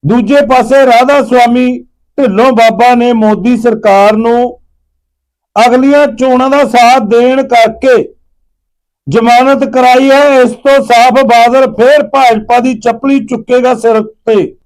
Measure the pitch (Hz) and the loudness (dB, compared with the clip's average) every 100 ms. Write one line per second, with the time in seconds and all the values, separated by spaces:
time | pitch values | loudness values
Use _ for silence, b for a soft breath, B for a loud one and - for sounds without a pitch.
0 | 139 240 202 285 285 254 226 269 262 233 | -2 -2 0 0 2 0 0 0 2 2
1 | 254 285 262 247 240 240 254 247 - _ | 2 0 0 0 0 0 -2 -6 -14 _
2 | _ - 262 190 254 226 226 196 247 247 | _ -4 -4 0 0 2 0 2 0 2
3 | 240 233 214 208 202 240 233 220 214 196 | 0 0 -2 -2 -2 -2 -2 -2 0 2
4 | 202 220 233 240 247 - _ _ _ _ | 2 0 -2 -2 -4 -8 _ _ _ _
5 | _ _ _ _ _ 208 233 247 269 285 | _ _ _ _ _ -2 0 2 2 2
6 | 294 - 262 254 262 277 254 240 233 262 | 0 -2 -2 0 0 -2 0 2 2 2
7 | 214 233 247 262 262 240 226 - 269 247 | 0 0 0 -2 0 0 0 0 0 0
8 | - _ _ _ _ _ _ _ _ _ | -2 _ _ _ _ _ _ _ _ _
9 | - 160 233 240 262 277 269 254 247 254 | -6 -4 0 2 2 -2 -2 0 2 2
10 | 269 277 285 269 247 247 277 277 269 240 | 2 2 2 2 0 -2 0 0 2 2
11 | 247 254 269 233 233 262 254 - 240 294 | 2 2 2 2 2 2 -2 0 2 2
12 | - 269 254 226 214 240 247 226 233 226 | 0 -2 0 -2 -2 -2 -2 -4 -6 -4
13 | 277 277 214 233 220 247 247 240 233 220 | -2 -4 -4 -10 -4 -2 0 -2 -2 -2
14 | 220 _ - 214 165 - | -4 _ -4 -2 -4 -10